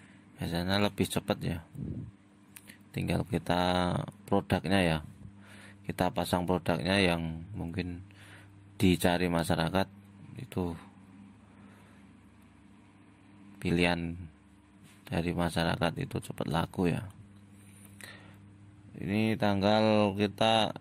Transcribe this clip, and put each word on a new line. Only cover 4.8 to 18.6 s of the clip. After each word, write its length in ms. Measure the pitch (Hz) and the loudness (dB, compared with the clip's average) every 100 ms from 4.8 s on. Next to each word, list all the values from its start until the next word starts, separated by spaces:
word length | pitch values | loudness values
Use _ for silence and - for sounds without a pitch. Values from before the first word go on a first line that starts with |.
ya, 160 | 87 78 - - - - - - - - - | 4 2 -4 -16 -18 -18 -20 -20 -20 -16 -8
kita 240 | - 90 | -2 -2
pasang 400 | - 85 90 87 | 0 0 0 2
produknya 480 | 90 85 85 87 101 | 0 0 0 2 4
yang 480 | 92 85 82 82 85 | 4 2 -2 -6 -10
mungkin 480 | 101 85 85 87 87 98 - - - - - - - | -10 -6 -4 -6 -8 -14 -20 -20 -20 -20 -20 -16 2
dicari 480 | 92 87 92 87 87 | 4 6 4 2 2
masyarakat, 560 | 85 82 82 82 95 98 - - - - - | 0 2 0 2 0 -2 -6 -20 -20 -18 -14
itu 340 | - - 87 82 - - - - - - - - - - - - - - - - - - - - - - - - - - - - | -8 -4 -4 -6 -14 -20 -20 -20 -20 -20 -20 -20 -20 -20 -20 -20 -20 -20 -20 -20 -20 -20 -20 -20 -20 -20 -20 -20 -20 -20 -20 -6
pilihan 560 | 92 87 87 85 85 85 82 - - - - - - - - | 0 2 2 2 -4 -8 -12 -18 -20 -20 -20 -20 -20 -20 -6
dari 240 | 90 85 | -2 0
masyarakat 640 | 85 87 160 82 82 85 - | 0 0 0 0 2 0 -2
itu 160 | - - | -6 -6
cepat 240 | - - - | -8 -6 -2
laku 400 | - - - 87 | -2 -2 0 0
ya. 160 | - - - - - - - - - - - - - - - - - | 0 -6 -14 -20 -20 -20 -20 -20 -20 -20 -20 -20 -20 -20 -20 -20 -20